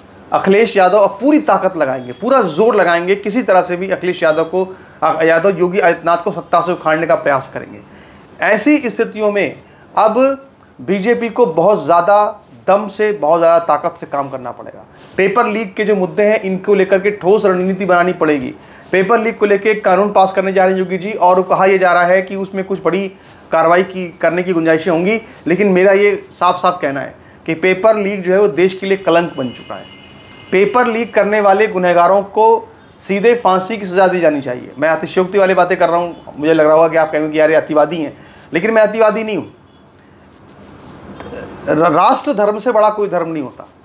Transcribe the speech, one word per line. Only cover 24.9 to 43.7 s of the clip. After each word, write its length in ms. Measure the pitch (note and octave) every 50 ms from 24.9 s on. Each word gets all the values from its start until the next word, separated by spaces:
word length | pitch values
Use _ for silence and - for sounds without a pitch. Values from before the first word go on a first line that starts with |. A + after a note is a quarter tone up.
होंगी, 300 | E3 E3 F#3 G3+ A3+ A3 - - - - -
लेकिन 200 | D3 F3+ F3+ G#3
मेरा 240 | G3 F3+ F3+ F#3 G3+
ये 240 | G3 G3+ G3+ G#3 G3 - - -
साफ 260 | - - F3 F3+ F3+
साफ 220 | - - F3+ F3 -
कहना 200 | D#3 C#3 C#3 C3+
है 140 | B2+ A2 - - - - - - -
कि 80 | E3+ D#3+
पेपर 420 | D#3+ F#3 F#3 F#3 F#3 G#3+ A3 A3
लीक 280 | G#3+ G3 G3 G#3 F#3+ E3+
जो 100 | E3 F#3
है 60 | G3+
वो 80 | G#3
देश 260 | F#3+ C#3 D#3+ F#3 F#3 F#3
के 120 | - G3
लिए 120 | G3 G3
कलंक 360 | F#3+ - F3+ E3 E3+ F3 D3+ C#3
बन 120 | C#3+ C3 A#2+
चुका 260 | G#2 - - - G#2
है। 100 | F#2+ G2 - - - - - - - - - - - - -
पेपर 360 | F#3+ F#3 G#3 G3+ G3+ B3 A#3+
लीक 260 | A#3 A3 A3+ A#3 - -
करने 280 | A3 G3+ G3+ G#3+ G#3+
वाले 260 | G3+ G3 G3 G#3 G#3+
गुनहगारों 540 | G3+ F3+ F#3 F3+ F3 E3+ E3+ F3 F3 G3 G3+
को 480 | F#3+ G3 - G#3+ A3 A3+ A3+ - - - - - - - -
सीधे 380 | - - - G3 G3+ F#3+ A#3 A#3+
फांसी 420 | A#3 - F#3 F#3 F#3 F#3 G3 A3+
की 80 | G3+ G#3
सज़ा 220 | F3+ F3 G3 F#3+
दी 120 | F3+ F3+ F3+
जानी 220 | E3 D#3 D3 C#3
चाहिए। 300 | B2+ B2 B2 B2 - - - C3
मैं 100 | D3+ D#3+
अतिशयोक्ति 480 | D#3+ D#3 E3+ - - F#3 F#3 F3+ G#3
वाली 160 | G3 F#3+ F#3 F#3
बातें 240 | F#3 F3 F3 F#3+
कर 120 | F3+ F3 E3
रहा 80 | E3+
हूँ, 360 | F3 F3 E3+ D#3+ - - - -
मुझे 160 | C3+ D3 D#3+ D#3+
लग 120 | D#3+ D3+
रहा 100 | D3+ D#3
होगा 120 | D#3+ E3
कि 100 | D#3+ D#3+
आप 140 | D#3+ D#3 B2+
कहेंगे 180 | D3 D3+ D#3 D#3
कि 100 | D3+ D#3
यार 100 | D#3 D3+
ये 60 | D#3+
अतिवादी 420 | D#3 - - D3+ D3+ D3 D#3 F3
हैं, 200 | D#3+ D3 B2+ - - - - - - - - D3
लेकिन 180 | E3+ F#3+ A3
मैं 100 | A3+ A3
अतिवादी 420 | G#3+ G3 G#3 A3+ A3 G#3+ G3 A3+ A3
नहीं 140 | A3 G3+
हूँ। 160 | D#3 G#2 G2+ - _ _ _ _ _ _ _ _ _ _ _ _ - - - _ - - - - - - - - - - - - - - - - - - - - - - - - - - -
र-, 220 | D3+ D3+ E3 F3
राष्ट्र 420 | D3 E3+ F#3+ A#3 C4 - - D4 B3+
धर्म 260 | F#3+ G#3 G#3 G#3+ A3
से 120 | - B3+
बड़ा 180 | G#3+ G#3+ G#3+ G#3+
कोई 180 | G#3 G#3 G#3
धर्म 220 | F3 F3 F3 E3 E3
नहीं 140 | D#3+ D3+ C3
होता 240 | A#2 - - - -